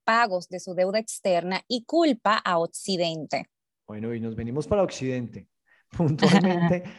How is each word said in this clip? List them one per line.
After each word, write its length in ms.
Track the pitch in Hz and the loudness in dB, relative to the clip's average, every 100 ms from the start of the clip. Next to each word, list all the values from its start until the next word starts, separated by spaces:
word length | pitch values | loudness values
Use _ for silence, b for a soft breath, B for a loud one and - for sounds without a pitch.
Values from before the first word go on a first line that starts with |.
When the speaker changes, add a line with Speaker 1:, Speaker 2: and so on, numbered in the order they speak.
Speaker 1:
pagos 440 | - 226 233 180 - | 0 2 2 0 -6
de 100 | 180 | -12
su 140 | 190 | -6
deuda 240 | 175 185 214 | -2 0 0
externa 640 | 220 - 196 170 175 190 - | -4 -4 0 0 0 -4 -4
y 180 | 240 | -6
culpa 520 | - 320 320 233 196 220 | 0 2 4 2 0 0
a 220 | 190 170 | 0 0
Occidente. 880 | 165 - - 180 170 160 143 139 - _ _ _ - | -2 -6 -4 -2 -2 -4 -6 -6 -8 _ _ _ -14
Speaker 2:
Bueno, 280 | 107 113 | -8 -6
y 60 | 117 | -6
nos 160 | 113 113 | -6 -6
venimos 300 | 117 143 151 | -6 -6 -2
para 160 | 208 | 0
Occidente. 640 | 180 - 131 127 113 98 - _ _ b _ | 0 -2 -4 -4 -6 -12 -20 _ _ b _
<laughs> 60 | - | 0
Puntualmente 880 | 156 147 196 185 185 175 170 175 - | 0 4 6 6 4 4 2 2 -2